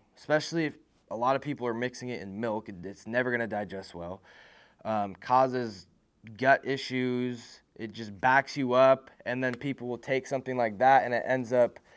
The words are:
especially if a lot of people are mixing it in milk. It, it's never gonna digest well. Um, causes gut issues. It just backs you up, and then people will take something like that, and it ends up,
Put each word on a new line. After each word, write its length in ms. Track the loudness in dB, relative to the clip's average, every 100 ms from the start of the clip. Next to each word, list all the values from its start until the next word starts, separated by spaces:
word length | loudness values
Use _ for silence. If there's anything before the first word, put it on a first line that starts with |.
| _ _
especially 480 | -2 -2 -2 -4 -4
if 80 | -6 _ _ -12
a 40 | -2
lot 200 | 0 0
of 60 |
people 260 | -2 -6 -4
are 60 |
mixing 360 | -4 -4 -6 -10
it 120 | -10
in 180 | -10 -6
milk. 300 | -4 -4 -6
It, 60 | -12
it's 220 | -12 -14 -6
never 240 | -2 0
gonna 160 | -2 -2
digest 480 | -4 -6 -8 -12
well. 280 | -12 -12 -12 _ -20 -20 _ _ _
Um, 300 | -6 -4 -4 -6
causes 720 | 2 4 4 2 -6 -8 -18 _ _ _ -20 -2
gut 240 | 4 4
issues. 1000 | 2 -4 -4 -2 -2 -2 -2 -6 -14 -20 _ -14
It 160 | -12
just 260 | -10 -12 -2
backs 380 | 2 4 2 -2
you 160 | 2
up, 380 | 6 6 6 0 -12 -6
and 180 | -4
then 100 | -2
people 340 | -4 -6 -6 -8
will 100 | -8
take 280 | -4 -4 -2
something 320 | -4 -4 -2
like 200 | -2 2
that, 240 | 6 6
and 100 | 4
it 100 | 0 0
ends 260 | 0 2
up, 280 | 4 4 2 -20